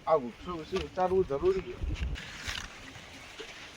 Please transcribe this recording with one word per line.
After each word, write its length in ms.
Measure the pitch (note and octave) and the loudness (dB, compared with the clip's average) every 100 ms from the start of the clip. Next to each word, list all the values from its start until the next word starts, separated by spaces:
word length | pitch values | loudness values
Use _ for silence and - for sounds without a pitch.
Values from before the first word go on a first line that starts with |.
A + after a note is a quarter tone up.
| - | 4
આ 80 | D#3+ | 4
વૃક્ષો 360 | A#2+ - F3+ | 4 -6 -6
વિશે 260 | E3+ D3+ F#3 | -6 -2 -2
વિચારવું 480 | D3 F#3+ F#3 F#3+ F3+ | -2 2 4 6 4
જરૂરી 340 | C#3 F3 F#3+ | 4 4 4
છે. 340 | A#2+ A#2+ - - - - - - - - - - - - - - - - - - - | 0 -2 -2 0 0 -2 -6 -8 -6 -6 -8 -12 -14 -14 -14 -14 -14 -12 -12 -12 -14